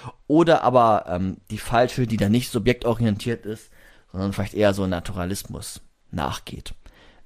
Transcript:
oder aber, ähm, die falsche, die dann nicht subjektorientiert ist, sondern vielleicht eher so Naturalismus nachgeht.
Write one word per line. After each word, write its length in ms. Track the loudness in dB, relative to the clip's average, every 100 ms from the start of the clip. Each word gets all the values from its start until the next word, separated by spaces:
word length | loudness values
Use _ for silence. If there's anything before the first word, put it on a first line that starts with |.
| -20 -14 0
oder 360 | 4 6 4
aber, 420 | 4 6 6 4 0
ähm, 300 | -4 -4 -6 -10
die 60 | -10
falsche, 480 | -2 2 2 0 -2
die 100 | 2
dann 140 | 2
nicht 200 | 2 0
subjektorientiert 920 | 0 0 0 -2 0 0 0 -4 -6 -8
ist, 260 | -12 -16 -20 -20 _ _
sondern 200 | -6 -4
vielleicht 200 | -4 -4
eher 200 | 2 2
so 120 | 2 -2
Naturalismus 920 | -4 -6 -8 -6 -8 -10 -14 -14 -16 -20 _ _
nachgeht. 640 | -6 -6 -6 -12 -14 -14 -16 -18 -20 -20 _